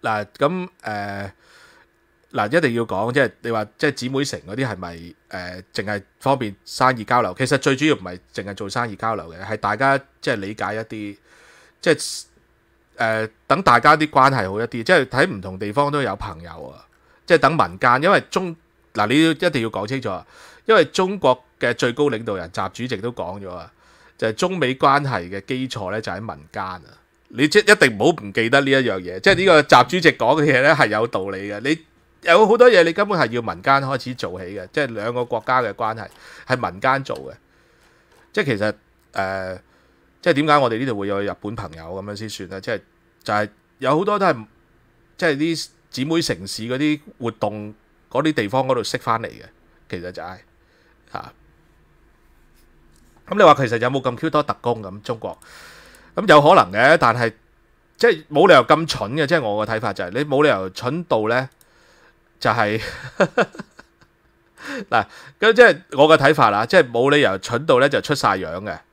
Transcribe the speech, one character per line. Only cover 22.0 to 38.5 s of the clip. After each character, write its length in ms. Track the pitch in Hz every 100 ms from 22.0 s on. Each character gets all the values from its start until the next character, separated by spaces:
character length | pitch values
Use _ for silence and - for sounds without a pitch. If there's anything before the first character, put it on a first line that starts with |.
領 200 | 147 113
導 100 | 113
人 160 | 98 87
習 180 | 101 95
主 160 | - 123
席 140 | 113
都 120 | 113
講 280 | 120 87 98
咗 80 | 98
啊， 160 | 90 101 _ _ _ _ _
就 80 | 113
係 60 |
中 260 | 110 180 185
美 160 | 131
關 280 | 131 147 139
係 260 | 143 113 87
嘅 100 | 98
基 240 | - 131 131
礎 240 | 120 95
呢， 80 | 104
就 100 | 110
喺 80 | 90
民 180 | 110 73 76
間 120 | 107
啊。 180 | 95 92 - _ _ _ _ 113
你 120 | 147
即 100 | 202
係 120 | 202
一 160 | 214 139
定 100 | 104
唔 140 | 131
好 100 | 170
唔 100 | 104
記 160 | 98 113
得 120 | 139
呢 100 | 139
一 60 | 135
樣 240 | 123 95
嘢， 180 | 90 92
即 120 | 190
係 40 |
呢 100 | 180 190
個 160 | 160
習 220 | 143 135 127
主 40 | 185
席 140 | 165
講 280 | - 117 151
嘅 40 |
嘢 180 | 147 131
呢， 100 | 139
係 140 | 151 120
有 180 | 107 117
道 220 | 107 95
理 200 | 98 101
嘅。 80 | 101
你 160 | 123 160 _ _ _ _
有 260 | 165 170 214
好 100 | 226
多 140 | 247
嘢 140 | 208
你 80 | 165
根 160 | 170 202
本 100 | 190
係 100 | 127
要 100 | 120
民 180 | 113 85
間 220 | 92 139
開 220 | 135 135
始 100 | -
做 240 | 123 98 90
起 80 | 92
嘅， 140 | 101 92
即 80 | -
係 40 | 139
兩 180 | 113 107
個 120 | 120
國 180 | 120 117
家 160 | - 127
嘅 120 | 117
關 240 | 98 110 110
係 100 | 95 _ - - -
係 240 | 127 107
民 100 | 90
間 220 | 131 135
做 140 | 135 -
嘅。 180 | 67 - _ _ _ _ _ _ _ _ _
即 100 | -
係 20 |
其 140 | 165